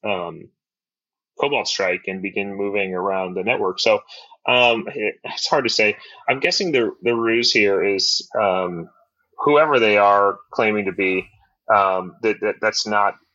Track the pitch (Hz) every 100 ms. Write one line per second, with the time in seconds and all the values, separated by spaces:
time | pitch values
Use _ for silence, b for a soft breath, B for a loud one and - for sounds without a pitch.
0 | 107 95 85 80 - _ _ _ _ _
1 | _ _ _ - 143 135 98 - 95 90
2 | - 95 98 98 101 98 101 101 95 92
3 | 95 95 92 92 95 123 92 92 - 104
4 | - B B B - 123 120 113 104 -
5 | 107 - - - - 156 123 - 107 101
6 | B B - 135 156 180 190 139 110 -
7 | 120 117 113 113 120 117 104 98 95 98
8 | 101 - - - 104 92 90 87 82 _
9 | _ _ _ - 147 147 156 135 113 104
10 | 101 101 101 98 - - 110 107 95 92
11 | 95 92 - _ _ _ - 107 98 92
12 | 90 - 110 104 104 - 110 - 107 104
13 | 101 - _